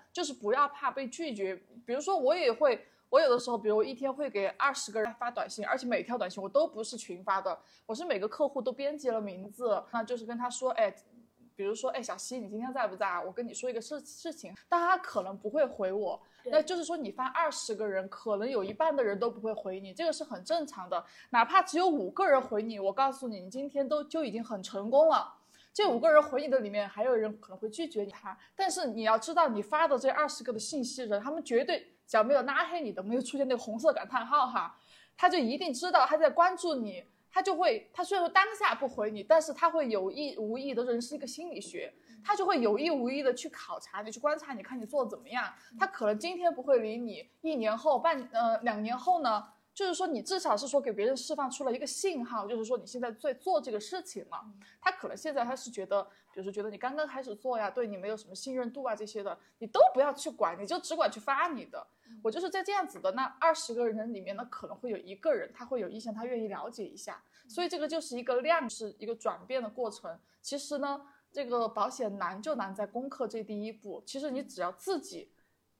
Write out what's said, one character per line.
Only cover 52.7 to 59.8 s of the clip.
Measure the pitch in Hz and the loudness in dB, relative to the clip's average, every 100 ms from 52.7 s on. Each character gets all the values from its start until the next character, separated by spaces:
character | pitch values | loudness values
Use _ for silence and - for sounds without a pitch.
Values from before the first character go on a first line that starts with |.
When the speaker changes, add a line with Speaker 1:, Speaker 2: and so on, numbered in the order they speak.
| 247 | -4
Speaker 1:
你 | |
现 | - 247 | -4 -6
在 | 240 | -6
在 | 220 294 | -4 -4
做 | 247 - 330 | -2 0 0
这 | 247 | 0
个 | 208 | -6
事 | 208 370 | -6 -8
情 | - - - | -8 -12 -10
了。 | 165 | -12
Speaker 2:
嗯。 | 214 202 - _ | -12 -20 -20 _
Speaker 1:
他 | 370 | -2
可 | 381 - | -2 -6
能 | 196 | -8
现 | 311 | -4
在 | 277 | -2
他 | 240 | -2
是 | 262 - | -4 -8
觉 | 220 | -10
得， | 190 - - _ _ | -2 -2 -2 _ _
比 | - | -12
如 | |
说 | 190 | -8
觉 | 202 | -8
得 | 208 | -8
你 | 202 | -6
刚 | 247 285 | -6 -4
刚 | 302 | -6
开 | 262 | -6
始 | 269 262 | -10 -8
做 | 262 240 | -4 -2
呀， | 202 | -2
对 | 254 233 | -2 -4
你 | 196 | -4
没 | 196 | -6
有 | 220 | -8
什 | 208 | -10
么 | |
信 | 190 269 254 | -12 -8 -6
任 | 233 | -6
度 | 285 | -6
啊 | 254 214 | -4 -4
这 | 214 | -6
些 | 214 | -8
的， | 196 170 _ _ | -8 -8 _ _
你 | 226 | 0
都 | - | 8